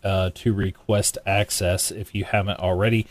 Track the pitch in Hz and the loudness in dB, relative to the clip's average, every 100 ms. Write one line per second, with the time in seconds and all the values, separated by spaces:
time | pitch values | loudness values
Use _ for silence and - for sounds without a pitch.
0 | 98 95 92 - 117 101 95 - - 104 | -2 0 0 -2 0 0 -2 -4 0 2
1 | 104 - - 98 104 - 87 98 - 104 | 2 -2 0 0 0 0 0 0 -2 -6
2 | 98 101 98 107 98 - 90 90 107 113 | -8 -6 -2 0 0 -2 0 2 2 2
3 | 107 | 0